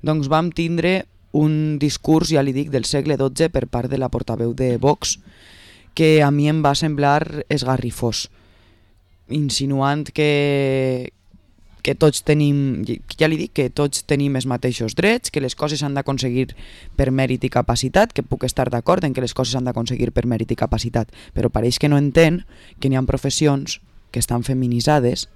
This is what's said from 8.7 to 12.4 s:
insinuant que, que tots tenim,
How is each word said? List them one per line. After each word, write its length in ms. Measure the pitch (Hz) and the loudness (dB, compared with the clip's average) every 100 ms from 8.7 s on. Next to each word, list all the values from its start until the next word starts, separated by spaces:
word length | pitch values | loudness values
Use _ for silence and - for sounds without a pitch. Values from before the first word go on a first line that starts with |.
| _ _ _ _ _ _ | _ _ _ _ _ _
insinuant 760 | 147 147 120 135 135 135 147 147 | -4 -2 -2 -2 0 0 -2 -4
que, 1000 | - 151 147 143 139 135 135 131 127 127 _ _ - _ _ - - | -2 0 2 2 0 0 0 0 -2 -6 _ _ -20 _ _ -20 -8
que 140 | - 139 | -4 4
tots 260 | 156 - - | 4 4 0
tenim, 580 | 151 | 2